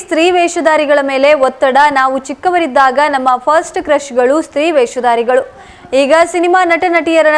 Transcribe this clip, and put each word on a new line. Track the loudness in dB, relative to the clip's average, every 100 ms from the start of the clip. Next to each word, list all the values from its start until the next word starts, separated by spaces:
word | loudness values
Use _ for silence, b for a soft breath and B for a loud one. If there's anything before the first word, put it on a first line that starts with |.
ಸ್ತ್ರೀ | -2 0 0 2
ವೇಷಧಾರಿಗಳ | 0 0 0 0 0 0 0
ಮೇಲೆ | 0 2 2 0
ಒತ್ತಡ. | 0 0 2 2 2
ನಾವು | -2 -2 -6
ಚಿಕ್ಕವರಿದ್ದಾಗ | -6 -2 -2 0 2 2 2 0 0
ನಮ್ಮ | 0 -2 0
ಫಸ್ಟ್ | 0 -2 -6 -2
ಕ್ರಶ್ಗಳು | -2 -2 -2 0 0 -2
ಸ್ತ್ರೀ | -4 0 0
ವೇಷಧಾರಿಗಳು. | -2 -2 -2 -2 0 -2 -2 -12 B B B -2
ಈಗ | 2 2 2
ಸಿನಿಮಾ | 0 0 2 0
ನಟ | 0 0
ನಟಿಯರ | 0 0 2 2